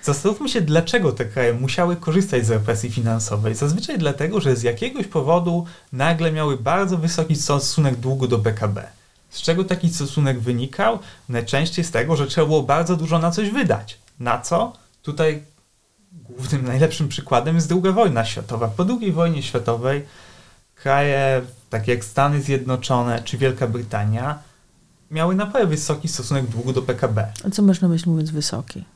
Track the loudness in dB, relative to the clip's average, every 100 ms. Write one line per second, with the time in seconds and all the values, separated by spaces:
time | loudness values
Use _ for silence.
0 | -2 0 0 -2 -2 0 2 2 2 2
1 | 2 0 -4 2 2 2 -2 0 0 0
2 | 0 2 2 2 2 2 0 -2 -2 -2
3 | 0 0 -2 -2 -2 0 0 0 -2 -2
4 | -2 0 -2 0 2 2 0 -2 -4 -4
5 | -4 -2 2 2 2 -2 -4 -12 _ -2
6 | 0 2 0 0 0 0 0 0 0 0
7 | 0 0 0 0 2 0 0 2 2 2
8 | -2 0 2 2 2 0 -2 -4 -8 -18
9 | _ _ _ -6 -2 0 0 0 0 0
10 | -4 0 0 0 0 -2 -2 0 0 0
11 | -8 -20 -6 -4 0 0 0 -2 -2 -2
12 | 0 0 0 2 2 2 2 2 2 0
13 | 0 2 2 0 0 0 2 0 -2 -18
14 | _ _ -2 -2 0 -2 -2 -6 _ _
15 | -10 0 0 0 -10 _ _ _ _ _
16 | _ -20 -20 -12 -4 -2 0 2 2 2
17 | -4 -4 0 0 4 2 2 2 2 4
18 | 4 2 0 -4 -6 -4 -2 0 0 0
19 | -2 0 0 0 -2 -2 -2 -2 0 -2
20 | -6 -18 -20 -20 -20 _ _ _ 2 2
21 | 4 2 2 0 -2 -16 _ -4 0 -2
22 | -2 0 2 2 0 -2 0 -4 0 0
23 | 2 -2 -4 0 0 0 -2 -2 -4 -2
24 | 0 0 -2 -6 -12 _ _ _ _ _
25 | _ -2 0 2 0 2 2 0 -2 -2
26 | -2 -4 -2 -2 0 -2 -2 -2 -2 -2
27 | 0 0 -2 -4 -4 2 4 4 2 2
28 | 2 0 0 -2 -4 -6 -8 -12 -16